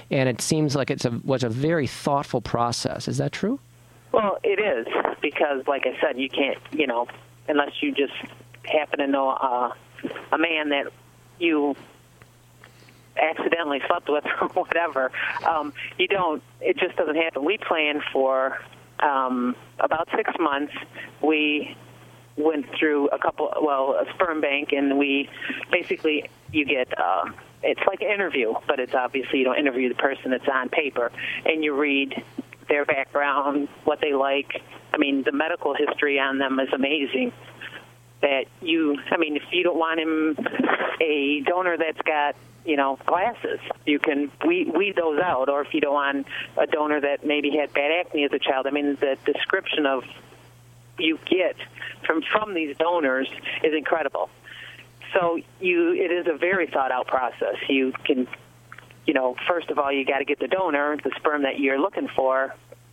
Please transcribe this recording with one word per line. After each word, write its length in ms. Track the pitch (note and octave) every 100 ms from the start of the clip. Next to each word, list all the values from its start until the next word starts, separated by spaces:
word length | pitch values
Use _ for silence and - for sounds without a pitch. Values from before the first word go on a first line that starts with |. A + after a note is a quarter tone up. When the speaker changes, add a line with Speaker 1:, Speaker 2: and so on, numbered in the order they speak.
| -
Speaker 1:
and 180 | C#3+ C3
it 140 | B2
seems 320 | - D#3 D3+ C#3
like 140 | B2
it's 160 | C3+ B2+
a, 40 | A#2
was 200 | - C3
a 40 | A#2+
very 380 | A#2 D3+ E3+ B2+
thoughtful 560 | - - C#3+ D3 B2+
process. 640 | - A#2 A#2+ A#2 - - -
Is 80 | B2
that 140 | C#3+
true? 260 | - F#3+ C#4 - - - - -
Speaker 2:
Well, 260 | A#3 G#3 -
it 160 | - G3
is, 280 | G#3 B2+ A#2 F#4 - -
because, 440 | D3+ - D#3 C3+ C3+
like 200 | C#3 C3
I 120 | -
said, 180 | D#3 B2+
you 100 | C3+
can't, 300 | - C#3 - -
you 140 | D#3 C3+
know, 220 | A#2 A#2+ - - - -
unless 240 | D3 C#3+ -
you 100 | D3
just 180 | C3+ C3+ - - - - -
happen 340 | - D#3 D3 -
to 80 | C#3
know, 240 | C#3 C3+
uh, 420 | C3 C3+ B2 B2 - - - - - -
a 60 | D3
man 320 | E3 D#3 D3+
that 180 | C#3+ - - - - - -
you 360 | E3+ D#3 C#3+ C3+ - - - - - - _ - - - - - - -
accidentally 600 | D#3 D#3+ - E3+ D#3 C#3 -
slept 220 | F3 -
with 160 | D3 -
<laughs> 80 | -
or 80 | F3
whatever, 640 | - E3 E3 E3+ C3+ C3 - - - -
um, 260 | D#3+ D3 - - -
you 100 | F#3
don't, 340 | G3 F3 D3+ - -
it 160 | D#3+ F3+
just 200 | F3+ -
doesn't 200 | D#3+ D3+
happen. 280 | E3 C3+
We 140 | D3 G#3+
planned 440 | - E3+ D3+ D3 -
for, 460 | C#3 C3+ C3 C3 - - - - -
um, 560 | D3 C3+ C3 B2+ B2 B2 - -
about 300 | - D#3+ E3+ -
six 160 | G#3+ -
months. 340 | D#3+ C#3 D3 - - - - -
We 540 | D3 D#3 D3+ D3 - - - - - - - -
went 300 | D3+ D3+ B2+ -
through 300 | D#3 D3 C#3+
a 100 | -
couple, 340 | - - D3+ -
well, 320 | D3+ C3+ C3+
a 120 | B2 -
sperm 260 | - F3+ D#3
bank, 320 | D3 C#3 D3
and 260 | C#3+ C#3 C#3
we 300 | C#3+ C#3 C3+ - - - -
basically, 580 | F3+ - F#3 D#3 D3+ - - -
you 120 | D#3
get, 320 | C3+ C3+ B2+ -
uh, 260 | F2 F#2 F2 - - -
it's 180 | A#2+ - -
like 140 | G3
an 80 | G3+
interview, 440 | G3+ F3+ C#3 A2+ - -
but 100 | C#3
it's 160 | B2
obviously 460 | C3 B2 C3+ A#2+ C#3+
you 40 |
don't 140 | B2+ B2+
interview 300 | D3 B2+ B2+
the 80 | A#2+
person, 360 | C#3 C3+ C3
it's 140 | B2+ -
on 160 | C3 B2+
paper, 420 | - C#3+ B2 A#2+ - - -
and 200 | - D#3+
you 100 | D3+
read 480 | C#3 D3 C#3 C3+ - - - - - -
their 160 | D3
background, 840 | C#3+ C#3+ C3 D3 C#3+ C#3 C#3 C#3+ C#3+ -
what 160 | - D3
they 120 | D#3
like. 500 | C#3 C#3 C#3 C3+ - - - -
I 60 | -
mean, 240 | C#3+ C#3
the 80 | C3
medical 420 | C#3 D#3 E3+ D3
history 460 | C#3 C#3+ C3 D3 C#3
on 180 | C3+ C3+
them 220 | C3+ C3+
is 80 | C3
amazing. 600 | C#3+ C#3 D#3 C#3 C3 B3 - - - - - - - - -
That 240 | C#3+ C#3 A#2+ -
you, 380 | E3+ E3 D3+ C#3 -
I 60 | F3
mean, 200 | D#3 D3
if 60 | -
you 100 | F3
don't 140 | F3 E3
want 220 | E3 E3
him, 360 | D#3+ D#3 D#3 D3 - - B3+ E3+ - -
a 400 | E3 D3 C#3 D3
donor 360 | C#3+ F3+ F#3 E3
that's 240 | D#3+ -
got, 320 | - D3+ D3 - - -
you 120 | - C#3+
know, 220 | C#3 C3+ -
glasses, 540 | E3+ G3 - - - - - -
you 120 | D3
can 320 | E3 C#3+ C#3+ - D#3
weed, 220 | F3+ - E3
weed 200 | G3+ F3+
those 220 | E3 D3
out. 280 | F3+ C3 C3+
Or 140 | C#3+
if 100 | C#3
you 80 | D#3
don't 140 | C#3+
want 320 | C#3+ C#3 C#3 C#3 - - -
a 100 | D3+
donor 340 | D#3 D3+ D3+
that 240 | C#3 C#3+
maybe 260 | D3 D3 D3
had 220 | D3+ C#3
bad 180 | D3 C#3+
acne 320 | E3 E3+ D#3
as 80 | C#3+
a 60 | C#3+
child, 280 | - C3+ C3+
I 40 |
mean, 260 | C#3+ C#3+ C3+
the 160 | C#3+ C3+
description 640 | - - - F#3+ - - C#3+
of 180 | C3+ - - - - - - - - - -
you 200 | D#3+ D#3 -
get 240 | F3+ E3 - - - - -
from, 180 | - D#3+
from 320 | - G#3+ G#3+
these 220 | F3+ D3+ C#3
donors 520 | E3 F3 C#3 C3 C3 - - -
is 100 | D#3+
incredible. 560 | D3+ C3+ E3 D3 - - - - - - - - - -
So 240 | G3 E3+ E3+ - -
you, 320 | F#3 F3 E3+
it 180 | F3+ F3+
is 160 | F3 F3
a 100 | C#3+
very 300 | F3 F#3+ D#3
thought 240 | D3+ C3
out 160 | B2+ -
process. 480 | C3 A#2+ - A2+ - -
You 240 | C3+ C3 B2+
can, 220 | - C3 B2+ - - - - - - - -
you 80 |
know, 220 | C3+ B2+ B2+ -
first 240 | F3 D#3
of 80 | D3+
all, 140 | C#3
you 120 | C#3
gotta 200 | C3 C3+
get 160 | C#3 C#3+
the 80 | C3
donor, 500 | F#3 F#3 C#3+ D3 D3
the 100 | C3+ -
sperm 260 | D#3+ D3
that 180 | C3+ G#2
you're 180 | C#3 C3+
looking 280 | F#3 - C#3
for, 460 | - C3 C3 C3+ - - - -